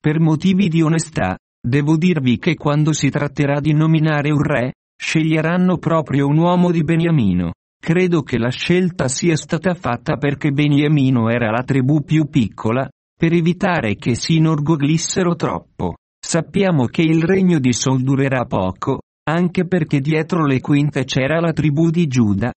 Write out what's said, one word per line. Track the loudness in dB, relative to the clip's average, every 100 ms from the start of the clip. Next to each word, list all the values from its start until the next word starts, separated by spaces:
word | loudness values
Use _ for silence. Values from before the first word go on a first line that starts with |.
Per | 0 2
motivi | 2 2 0 2 2
di | 2
onestà, | 2 0 -2 -4 -4 -4 _ _
devo | -2 0 2 2
dirvi | 2 2 0 0
che | 0 -2
quando | 0 0 0
si | 0 -2
tratterà | -2 -6 -2 -2 0
di | 0
nominare | 2 2 2 2 0 0
un | 0
re, | 0 -2 -4 -8 _ _
sceglieranno | -4 0 0 0 0 0 0 0
proprio | 0 -2 0 0 2
un | 2
uomo | 2 2 2
di | 2
Beniamino. | 0 0 2 2 2 0 -2 -6 _ _
Credo | -2 0 2 0
che | -2 -2
la | -2
scelta | -4 -2 0 0 -2 -4
sia | -2 0 -2
stata | -2 -4 -2
fatta | -4 -4 -6 -4 -2
perché | -2 -2 -2
Beniamino | 0 2 2 2 2 2 2 2
era | 0 0
la | -2
tribù | 0 0 2 0
più | 2 0 2
piccola, | 0 0 -2 -4 -2 -4 _ _ _
per | 0
evitare | 2 0 0 -2 -2 -2
che | -4 -2
si | -4 0 2
inorgoglissero | 2 0 0 0 0 0 -2 -2 -2 -2
troppo. | -4 -6 -12 _ -8 -8 _ _
Sappiamo | -4 -4 -2 -2 0 0
che | 0 0
il | 0 2
regno | 2 2 2 2
di | 0
Saul | 0 0 0
durerà | 0 0 0 -2
poco, | -2 -2 -2 -4 -6 -6 -8 _
anche | -4 -2 0 -2 -2
perché | -2 0 -2
dietro | 0 -2 -2 0
le | 0 0
quinte | 0 0 0 -2
c'era | -4 -2 0 0
la | -2
tribù | 0 -2 2 0
di | 2 0
Giuda | 2 2 2 -2